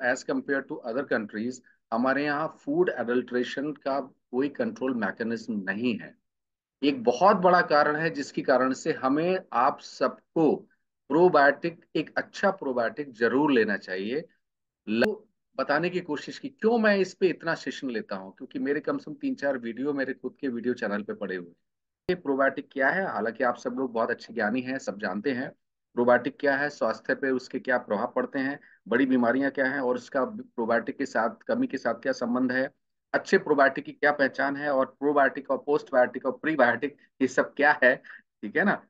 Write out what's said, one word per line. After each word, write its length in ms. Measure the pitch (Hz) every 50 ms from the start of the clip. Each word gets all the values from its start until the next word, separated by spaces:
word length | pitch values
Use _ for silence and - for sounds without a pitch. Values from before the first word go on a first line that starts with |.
| 135
as 120 | 123 131 131 -
compare 400 | - 147 131 123 - 139 135 135 -
to 200 | 117 - - 123
other 160 | 113 131 139 123
countries, 420 | 139 117 110 107 - 107 110 123 127 - _ _ _ _ _ - 113
हमारे 300 | 117 123 131 131 139 143
यहाँ 340 | 151 143 143 160 151 - -
food 300 | _ - 143 170 180 180
adulteration 840 | - - 117 113 123 127 123 - 120 127 127 - - - 139 151
का 280 | 147 - - 143 135 139 127 - _ _ _ _
कोई 180 | - 123 139 147
control 440 | 147 - 123 110 110 - 131 131 131
mechanism 600 | 117 107 95 - - 117 110 117 110 - - 113
नहीं 440 | 104 95 95 95 104 120 127 110 -
है। 180 | 85 71 - _ _ _ _ _ _ _ _ _ _ _ _ - 135
एक 200 | 143 143 131 113
बहुत 340 | 120 120 - 175 196 - 185
बड़ा 240 | 180 180 180 180
कारण 340 | 165 - 156 147 151 151 151
है 140 | 151 160 165
जिसके 320 | 151 143 139 - - -
कारण 320 | 165 147 135 123 127 131 131
से 200 | - - 170 147
हमें 460 | - - 131 139 151 165 180 185 185 185 - -
आप 260 | 117 123 139 139 -
सबको 880 | - - - - - - - - _ _ - 165 160 143 104 - - _ _ _ _ _ _ _ _ -
probiotic, 760 | 135 160 180 180 151 147 139 143 143 - - 170 165 - _ _ -
एक 180 | 165 147 - - -
अच्छा 340 | - - - - - 196
probiotic 600 | 190 - 151 139 127 123 117 110 107 - 147 139
जरूर 400 | 120 107 117 113 113 135 151 151
लेना 260 | 139 120 110 101 101 95
चाहिए। 500 | - - 92 92 95 107 123 151 170 - _ _ _ _ _ _ _ _ _ _ _ -
लो-, 400 | 107 113 123 - 214 - - _ _ _ _ _ _ -
बताने 320 | 131 131 143 151 170 180
की 100 | 175 180
कोशिश 400 | 180 160 147 135 - - 135 -
की, 100 | - 139
क्यों 280 | - _ - 220 233 240
मैं 200 | 214 214 202 196
इस 160 | 190 185 -
पे 140 | - 196 180
इतना 280 | 151 - - 165 160
सेशन 340 | 156 - 139 123 - - 131
लेता 260 | 120 110 104 - 104
हूँ, 200 | 95 95 95 - -
क्योंकि 220 | 131 - - 135
मेरे 200 | 127 135 143 151
कम 180 | 139 - 143 139
से 140 | - -
कम 40 | 151
तीन 200 | - - 139 131
चार 220 | 123 - 143 135 127
वीडियो 360 | 117 117 113 120 131 147 143
मेरे 200 | 139 131 127 127
खुद 220 | - - 127 - _
के 60 | - 139
वीडियो 260 | 117 117 107 123 123
चैनल 300 | 120 - 104 101 104 104
पे 100 | 104 107
पड़े 220 | 104 104 92 92
हुए 120 | 90 87 85
हैं। 80 | 85 _ _ _ _ _ _ _ _ _ _ -
ये 60 | 180
प्रोबायोटिक 540 | 180 - 143 139 131 135 135 135 - 135 _
क्या 180 | - 135 131 139
है? 180 | 156 185 196 170
हालांकि 360 | 117 104 104 113 113 - 135
आप 140 | 123 120 -
सब 180 | - 131 120 127
लोग 140 | 135 123 113
बहुत 160 | 113 113 117
अच्छे 240 | 117 113 - - -
ज्ञानी 280 | 117 110 104 113 131
हैं, 160 | 123 127 135 131
सब 220 | - - 98 104
जानते 320 | 107 98 92 104 104 143
हैं 200 | 131 120 135 156 - _ _ _ _ _ _ _ -
प्रोबायोटिक 440 | 120 120 120 123 120 123 143 - -
क्या 160 | - 143 139
है, 140 | 135 143 147
स्वास्थ्य 460 | 143 - - 113 110 - - - 135
पे 140 | 120 - 135
उसके 300 | 131 127 - - - 127
क्या 180 | 107 131 127 123
प्रभाव 360 | 123 - 107 101 113 127 -
पड़ते 240 | 127 123 123 - 139
हैं, 200 | 131 135 143 147 _ _ _ _ - -
बड़ी 180 | 113 123 139
बीमारियां 460 | 131 131 127 120 117 120 131 139 135
क्या 140 | 135 - 135
हैं 140 | 131 135 143
और 160 | 135 123 127
उसका 300 | 123 - - - 135 127
प्रोबायोटिक 720 | 113 107 107 127 - _ - 113 110 117 117 110 - 127 -
के 80 | 139
साथ, 380 | 123 - 117 113 117 107 - -
कमी 240 | - 117 120 135 123
के 100 | - -
साथ 160 | - 120 113
क्या 180 | - - 135
संबंध 400 | 131 131 123 113 120 127 131 123
है, 180 | 123 131 131 143 - _ _ _ _ _ _ _ -
अच्छे 240 | 143 - - - 185
प्रोबायोटिक 480 | 185 151 151 139 139 135 135 - 135
की 60 | 156
क्या 200 | 139 - - 147
पहचान 440 | 143 147 139 131 - - 135 139 139
है 160 | 139 143 147
और 140 | 143 131 131
प्रोबायोटिक 680 | 127 - - 139 143 147 143 139 131 127 147 131 -
और 60 | 139 127
पोस्टबायोटिक 680 | - - 147 151 - - - 127 123 123 - 131 -
और 60 | 131
प्रीबायोटिक 640 | 123 - - 151 160 143 123 120 117 113 139 143 - _ _ _ _ -
ये 60 | 135 127
सब 260 | - - 135 - -
क्या 260 | - 139 147 147 - -
है, 120 | 123 131 131 - - - - _ _ _ _
ठीक 160 | - 104 - 147
है 60 | 180
ना? 220 | 202 160 - -